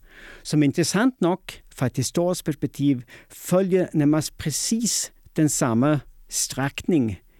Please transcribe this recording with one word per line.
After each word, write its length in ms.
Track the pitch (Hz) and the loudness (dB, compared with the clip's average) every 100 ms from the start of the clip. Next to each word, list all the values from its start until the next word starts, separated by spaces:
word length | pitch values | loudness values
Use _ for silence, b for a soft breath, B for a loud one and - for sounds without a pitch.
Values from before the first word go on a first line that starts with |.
| B B B B | B B B B
som 200 | - 151 | -2 2
interessant 520 | 143 156 156 190 254 - | 2 2 0 0 0 0
nok 200 | 165 165 - - - | -2 -2 -6 -20 -20
fra 120 | - 123 | -6 -4
et 100 | - | -2
historisk 480 | 120 - 175 180 | -2 -2 0 -2
perspektiv 560 | - 143 147 - 143 127 - B B | -4 -6 -6 -2 0 0 -4 B B
følger 560 | - - 180 196 185 175 | -18 0 0 2 2 2
nærmest 440 | 165 147 151 147 - | 2 2 2 0 -6
præcis 760 | 160 - - 226 240 - - - _ - | -6 -6 -2 -2 -2 -4 -6 -12 _ 0
den 120 | 156 | 0
samme 520 | - 139 113 143 151 - - - | 2 0 2 2 0 -4 -18 -10
strækning, 880 | - - - 139 - - 165 113 95 _ | -6 -6 -4 -6 -4 0 2 0 -4 _